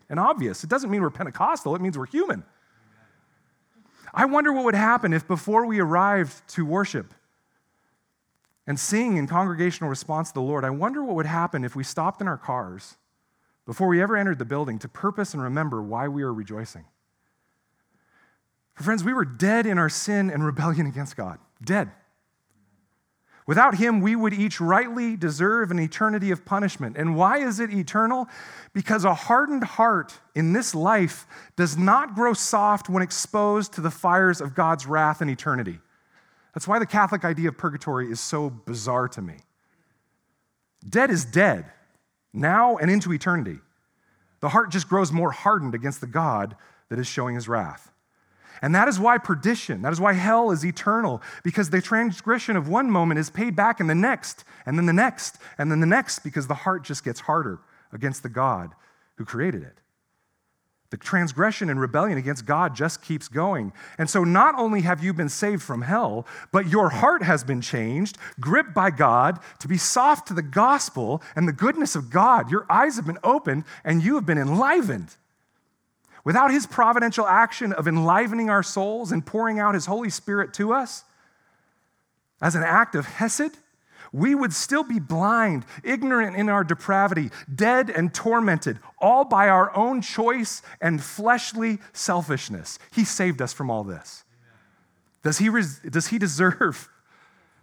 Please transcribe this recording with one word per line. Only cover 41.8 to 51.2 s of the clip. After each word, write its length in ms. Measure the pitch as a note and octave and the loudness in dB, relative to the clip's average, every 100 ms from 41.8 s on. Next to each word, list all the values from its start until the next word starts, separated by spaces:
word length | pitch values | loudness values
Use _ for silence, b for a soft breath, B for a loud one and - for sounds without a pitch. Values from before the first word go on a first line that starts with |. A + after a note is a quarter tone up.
| _ _ _ _ _ | _ _ _ _ _
now 420 | G#2 D3+ G3+ A#3+ G3 | -4 2 4 4 4
and 160 | E3 | 2
into 220 | G3+ F3 | 2 0
eternity. 460 | D3+ F#3 F3 G2 D2+ - _ _ _ _ _ _ _ | -2 -2 -2 -4 -10 -16 _ _ _ _ _ _ _
The 80 | C#3+ | 0
heart 220 | G#3+ G#3 | 2 2
just 180 | F3+ C#3+ | -2 0
grows 240 | F#3+ E3 | 2 2
more 180 | E3 E3 | 0 -2
hardened 440 | - G3+ G#3 C3+ A#2 | 0 0 0 0 -4
against 260 | C#3 C3+ | -6 -6
the 60 | B2+ | -6
God 500 | D#3 D#3 G#2+ G2+ G#2 b b - | -2 0 0 -4 -8 b b -10
that 100 | A#2+ | -6
is 80 | B2+ | -6
showing 280 | - B2 A#2+ | -4 -4 -6
his 120 | A2+ | -4
wrath. 440 | A#2 E2 - - _ _ B B B B B | -4 -4 -10 -20 _ _ B B B B B
And 120 | C#3 | 0
that 140 | F#3 B3+ | 2 2
is 120 | F#3+ | 2
why 180 | A3+ B3 | 2 2
perdition, 640 | - D#3 F3+ A#3 - G2+ | 0 0 0 0 -4 -6
that 120 | B2+ | -4
is 60 | E3 | 0
why 140 | G3+ | 2
hell 380 | F#3 G3 A3+ A#3 | 2 2 4 2
is 140 | D#3+ E3+ | 0 -2
eternal, 560 | - G3+ A3+ G3 A#2 | -2 -2 0 0 -4